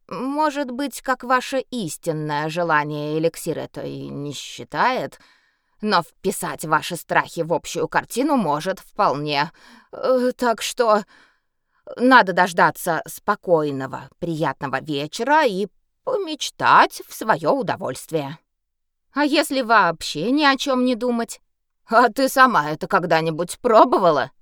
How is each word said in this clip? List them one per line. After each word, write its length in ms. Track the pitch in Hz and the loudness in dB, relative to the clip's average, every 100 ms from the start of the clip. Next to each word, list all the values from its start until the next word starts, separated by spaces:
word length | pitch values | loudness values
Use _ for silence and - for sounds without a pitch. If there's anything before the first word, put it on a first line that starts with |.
| - | -12
Может 600 | - 254 285 311 277 262 | -8 -6 -2 -2 -2 -6
быть, 320 | 240 285 - | -6 -8 -8
как 220 | - 254 | -6 -4
ваше 360 | 247 254 - 269 - | 0 -2 0 -6 -6
истинное 760 | 247 170 - 175 156 151 147 156 | -6 -8 -8 -6 -6 -4 -4 -4
желание 680 | 160 170 151 147 151 147 156 | -4 0 0 0 -6 -4 0
эликсир 400 | 165 - 165 139 | -2 -2 -8 -6
это 260 | 135 - | -8 -10
и 260 | 139 139 139 | -10 -10 -12
не 240 | 139 143 | -12 -12
считает, 840 | 131 - - 117 151 220 254 139 - _ _ _ _ _ _ | -12 -14 -16 -10 -2 0 0 -6 -12 _ _ _ _ _ _
но 220 | 214 190 | 0 0
вписать 640 | - _ 190 - 170 139 156 | 0 _ -6 -4 -6 -8 0
ваши 320 | 156 - 175 | 0 0 -8
страхи 440 | - 165 139 - | -2 -2 -2 -4
в 120 | 160 | -2
общую 340 | 160 - 165 160 | -2 -4 -6 -2
картину 480 | 165 - 226 285 277 | -2 -2 -2 0 0
может 440 | 170 143 180 185 | 0 -2 -2 -6
вполне. 720 | - - 190 139 151 143 156 - - - _ | -8 -2 0 0 -2 -2 -2 -6 -20 -20 _
Э, 380 | - - 254 254 - | -6 0 2 0 0
так 260 | 240 226 | -2 -2
что 440 | - - 247 214 - _ _ _ _ _ _ _ - - | -4 0 4 2 2 _ _ _ _ _ _ _ -16 0
надо 380 | 254 254 190 | 6 6 6
дождаться 680 | 180 180 175 170 - 185 160 160 | 2 0 2 2 0 -4 -4 -4
спокойного, 1040 | - - 208 - 165 151 139 135 127 135 - | -10 -4 -4 2 0 0 -4 -8 -10 -14 -12
приятного 640 | 170 156 156 135 139 135 | -8 -4 -4 -4 -6 -6
вечера 640 | 139 143 151 - 240 302 277 | -4 -6 -6 -6 0 2 2
и 220 | 185 202 _ _ _ | 0 -6 _ _ _
помечтать 960 | - 415 339 311 - - 123 160 285 - - | -6 -4 -4 -8 -10 -2 4 6 6 2 -16
в 60 | |
своё 380 | - 226 185 156 | -8 -2 0 2
удовольствие». 840 | 269 180 123 147 135 - 160 139 160 _ _ _ _ _ _ _ | 0 0 -4 -6 -10 -6 -6 -6 -12 _ _ _ _ _ _ _
«А 100 | 269 | -2
если 380 | 294 302 262 269 | 0 0 0 0
вообще 680 | 226 220 175 165 - 147 196 | 2 4 4 0 -6 -6 -2
ни 120 | 285 | 2
о 140 | 285 269 | 2 2
чём 260 | 285 254 | 0 0
не 120 | 254 233 | 0 0
думать?» 460 | 247 233 226 - _ _ _ _ - | -2 -2 -4 -10 _ _ _ _ 0
«А 240 | 226 240 | 4 4
ты 180 | 214 262 | 4 0
сама 440 | 269 262 185 151 | 4 4 4 0
это 160 | 151 170 | -4 0
когда-нибудь 680 | 190 165 165 160 156 175 - | 0 2 2 2 -4 -6 -4
пробовала?» 720 | 247 220 254 294 180 147 113 _ | 4 6 6 6 4 4 0 _